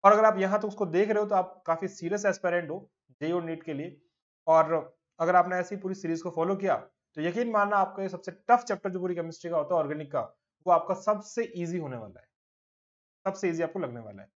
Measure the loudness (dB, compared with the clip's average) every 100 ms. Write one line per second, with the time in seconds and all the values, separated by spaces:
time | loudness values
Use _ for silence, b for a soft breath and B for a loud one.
0 | 8 8 6 4 0 0 -2 -4 -2 2
1 | 2 2 2 0 -2 -8 -4 -2 -2 -8
2 | -6 -2 -2 -2 -2 -2 -2 -10 -12 _
3 | _ _ -4 -2 -4 -8 -8 -8 -8 -14
4 | _ _ _ _ 4 6 6 2 -2 _
5 | _ _ 4 6 4 0 -4 -6 -6 -6
6 | -4 -4 -4 -2 -2 0 0 0 -2 _
7 | _ -6 -4 -2 0 2 2 2 0 -2
8 | -8 -8 -12 -12 4 4 4 -4 -4 -4
9 | -4 -4 -6 -8 -4 -2 2 0 0 -4
10 | -4 -6 -6 _ _ _ 4 4 4 -4
11 | 0 -2 -4 -6 -6 -4 -4 -4 -6 -10
12 | -12 -18 _ _ _ _ _ _ _ _
13 | _ _ -4 0 -2 0 -2 -2 -6 -6
14 | -12 -16 -20